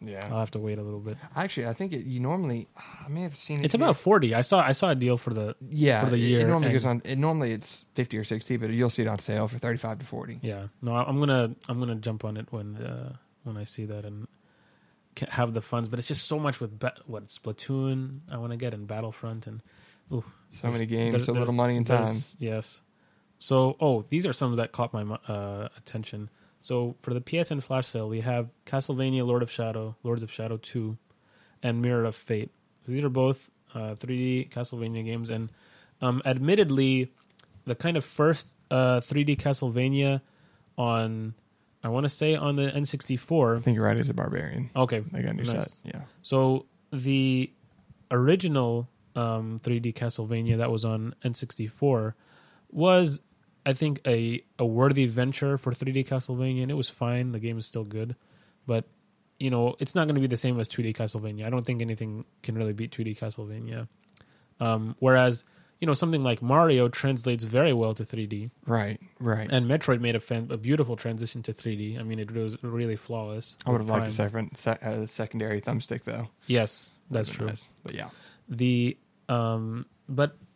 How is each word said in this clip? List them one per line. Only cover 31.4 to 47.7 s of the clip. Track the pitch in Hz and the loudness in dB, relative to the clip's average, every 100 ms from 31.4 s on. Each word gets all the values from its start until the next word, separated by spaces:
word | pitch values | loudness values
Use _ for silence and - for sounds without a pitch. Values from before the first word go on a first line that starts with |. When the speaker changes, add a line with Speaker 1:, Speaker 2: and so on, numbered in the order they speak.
| _ _ | _ _
Speaker 2:
and | 123 117 | -2 0
Mirror | 123 120 113 | 2 2 0
of | 107 | -2
Fate. | - 110 107 _ _ _ - | -4 -4 -4 _ _ _ -8
So | |
these | 131 | -2
are | 147 | 0
both, | 131 131 135 - _ _ 113 | 2 2 2 -4 _ _ -10
uh, | 107 107 | -8 -8
three | 127 127 127 127 | -6 -2 0 0
D | - | -2
Castlevania | 120 120 120 113 113 | -6 -6 -6 -6 -4
games, | 113 117 113 | -4 -4 -4
and, | 113 113 - _ - _ - | -4 -6 -10 _ -20 _ -4
um, | 127 123 | 0 2
admittedly, | 135 131 143 208 175 135 135 131 127 _ _ _ - - - | 2 2 4 4 6 6 4 4 0 _ _ _ -20 -12 -6
the | 120 | -2
kind | 170 165 | 0 0
of | - | -2
first, | - 151 156 - - - | 2 4 4 -2 -14 -2
uh, | 131 127 123 | 4 4 4
three | - 147 147 | 2 0 2
D | 139 | 2
Castlevania | 143 135 131 120 131 139 139 135 - _ _ _ _ - | 2 0 0 0 2 2 2 2 -4 _ _ _ _ -2
on, | 120 113 113 110 110 113 _ _ _ _ | 2 2 0 -2 -6 -10 _ _ _ _
I | 113 | -4
wanna | 127 143 | 0 0
say | - 156 | 0 2
on | 151 147 143 | 2 2 2
the | 139 | 0
N | 143 143 | 0 -4
sixty-four. | 135 - 127 - 160 120 117 | -4 -4 -4 0 4 4 4
Speaker 1:
I | |
think | 117 110 | 4 4
you're | |
right. | 107 107 | 4 4
It's | 139 | 2
a | |
Barbarian. | - - - - - 123 | 0 -2 -2 -4 -6 -4
Speaker 2:
Okay. | 131 127 113 | 0 2 0
Speaker 1:
They | 107 - | -4 -4
got | 120 | -4
a | |
new | - | -2
Speaker 2:
Nice. | 120 - - | -2 -2 -4
Speaker 1:
set. | - | -8
Yeah. | - - 135 _ | -14 -14 -14 _
Speaker 2:
So | - 135 131 131 - _ - | 0 2 4 2 -2 _ -10
the | 139 131 135 131 127 131 _ _ | -6 0 2 4 2 0 _ _